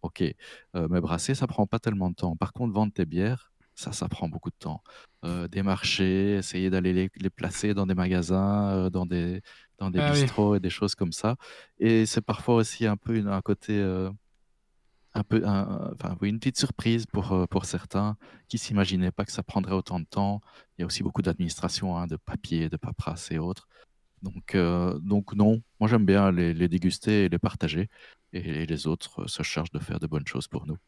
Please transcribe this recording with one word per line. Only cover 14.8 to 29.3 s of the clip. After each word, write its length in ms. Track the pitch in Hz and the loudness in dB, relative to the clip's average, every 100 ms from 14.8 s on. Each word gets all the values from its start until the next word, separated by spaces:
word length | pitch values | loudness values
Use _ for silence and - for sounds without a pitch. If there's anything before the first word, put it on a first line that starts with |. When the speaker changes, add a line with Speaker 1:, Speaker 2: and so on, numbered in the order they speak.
| _ _ _ | _ _ _
Speaker 1:
un 100 | - | -6
peu, 180 | 101 110 104 | 2 2 4
un, 460 | 98 95 98 - - | 0 0 -4 -6 -8
enfin, 200 | - 90 | -8 -2
oui, 80 | 101 | -2
une 80 | 110 | 0
petite 220 | 135 - | -2 0
surprise 480 | - - 120 117 113 | -2 0 0 0 0
pour, 240 | - 90 | -4 0
euh, 160 | 92 90 | 2 2
pour 180 | 95 - | -2 -2
certains 520 | 90 - 95 104 107 - - _ | -6 -4 -2 -2 -4 -12 -20 _
qui 100 | 117 | -8
s'imaginaient 500 | - 104 92 92 90 | -2 0 2 2 0
pas 140 | - 98 | -2 -6
que 60 | |
ça 100 | - | -6
prendrait 320 | - - 92 | -4 -4 -2
autant 260 | 95 - 90 | -2 -2 -6
de 60 | 80 | -4
temps. 360 | 101 98 104 - - _ - | -2 -2 -2 -8 -20 _ -8
Il 40 | |
y 20 | |
a 20 | 87 | -6
aussi 160 | - | -4
beaucoup 220 | 95 - | -4 -2
d'administration, 720 | - 85 87 - 90 - 98 87 | -2 -2 -4 -4 -6 -4 -4 -4
hein, 80 | 87 | -4
de 120 | 80 | -8
papier, 520 | - - - 82 80 | -8 -12 -4 -2 -2
de 80 | 78 | -4
paperasse 540 | - - - 82 - | -8 -8 -8 -8 -6
et 80 | 80 | -4
autres. 280 | 87 95 _ _ _ _ _ _ | -4 -6 _ _ _ _ _ _
Donc, 320 | 95 92 - 98 | -12 -12 -2 2
euh, 420 | 87 87 87 76 | 4 2 0 -2
donc 340 | 92 101 98 | 0 0 0
non, 280 | 101 104 113 - _ | 4 4 4 -2 _
moi 100 | 107 | 2
j'aime 160 | 117 98 | 4 6
bien 260 | 98 98 | 6 6
les, 220 | 87 85 | 4 2
les 140 | 82 87 | 2 2
déguster 580 | 87 90 87 - 107 95 | 4 0 0 2 4 4
et 40 | |
les 100 | 87 | 2
partager. 500 | - - 80 78 101 _ - - _ | -2 -2 -2 -2 -4 _ -20 -20 _
Et, 300 | 92 87 76 | -8 -4 -4
et 20 | 80 | -2
les 180 | 78 80 | -2 -2
autres, 360 | 82 - - | -2 -4 -10
euh, 40 | |
se 140 | - | -8